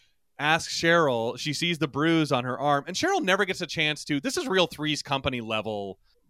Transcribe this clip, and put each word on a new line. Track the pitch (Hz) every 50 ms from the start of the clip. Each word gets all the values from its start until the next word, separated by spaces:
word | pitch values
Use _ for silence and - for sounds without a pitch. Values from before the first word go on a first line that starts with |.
| _ _ _ _ _ _ _ -
asks | 139 151 160 160 - - - -
Cheryl, | 165 165 170 170 165 139 123 117 113 120 113 127
she | - 151
sees | 139 - 170 175 170 139
the | 156 143
bruise | 117 135 151 165 165 165 156 135
on | 143 123 120
her | 127 123 127
arm, | 135 147 143 139 131
and | 165 190
Cheryl | - - 359 403 370
never | - 185 185 196 208
gets | 180 185 -
a | 180
chance | 151 - 170 156 151 151 - -
to, | - 147 139
this | 139 247 247 370
is | 330 254
real | 185 185 175
Three's | 156 - - 151 151 147 -
Company | - - 139 139 135 147 131 120
level | 113 110 110 110 104 110 107 101 101 98 92 - _ _ _ _ _